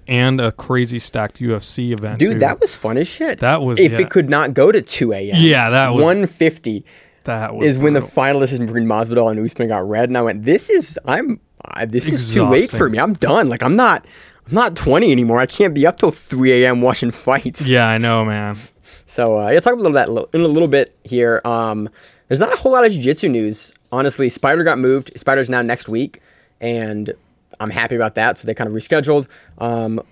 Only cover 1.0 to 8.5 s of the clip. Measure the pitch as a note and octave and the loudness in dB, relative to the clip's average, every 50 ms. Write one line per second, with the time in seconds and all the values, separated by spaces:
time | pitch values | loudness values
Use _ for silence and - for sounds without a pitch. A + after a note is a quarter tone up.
1 | - - - A#2 G#2+ G#2 - - B2 A#2 A2+ G2+ - - - - B2 A#2+ A#2 G#2 | -8 -6 -6 -6 -6 -6 -6 -6 -4 -4 -4 -4 -4 -6 -6 -4 -4 -4 -4 -4
2 | G#2+ G#2+ G#2 A#2 D#3 G#3+ A3+ - C3+ C3+ F#2+ - A#4 - - - - A2 A2+ C3 | -6 -8 -2 0 0 0 2 0 0 0 0 -2 -2 -4 -4 -6 -4 -2 -2 -2
3 | E3+ - - - D#4+ D#4 A#3+ - B2 B2 D3+ E3 C#3 B2+ A#2+ - F#3+ C#3+ A#2 A#2+ | -2 -4 -4 -6 -6 -6 -4 -2 0 0 0 0 0 -2 2 4 4 4 4 0
4 | F#3 - - F#3+ D#3 C3+ C#3+ D3 D3+ C3 B2+ - - F#3+ G#3+ G3 A#2+ - - - | -2 2 2 0 2 2 0 0 0 0 2 4 4 4 4 2 0 -2 -4 -2
5 | C#3 A2+ G#2 G2 G2 G2+ G3 E3 D#3+ D#3+ D3+ C3 A#2 A2+ A#2+ C3+ C3+ B2+ A#2+ C3+ | -2 -2 -2 -4 -6 -2 2 4 4 6 4 4 2 2 2 2 2 2 2 4
6 | D3+ E3 F#3 G3+ G3 E3+ - - E3 D#3 D#3+ - - A#2 G#2+ G2 - - - - | 4 4 4 2 0 -2 0 0 0 0 0 -2 -8 -8 -8 -8 -10 -14 -20 -20
7 | _ _ _ _ _ - A#2 A2 A2 A2 A2 A2 D3+ D3+ C3 C3 C#3 D3+ D3 C#3 | _ _ _ _ _ -8 -6 -6 -6 -8 -4 0 0 0 2 2 2 2 2 2
8 | A#2+ - - D3 C3 C3+ C#3+ C#3 C3+ B2+ | -2 -2 -2 0 0 2 2 0 0 0